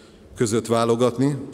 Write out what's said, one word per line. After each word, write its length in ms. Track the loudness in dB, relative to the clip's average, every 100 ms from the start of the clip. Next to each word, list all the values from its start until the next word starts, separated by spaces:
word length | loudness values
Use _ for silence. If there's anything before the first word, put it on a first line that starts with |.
| -20 -20 -12 -4
között 320 | -2 0 0
válogatni, 680 | 2 2 2 2 2 -2 -2 -8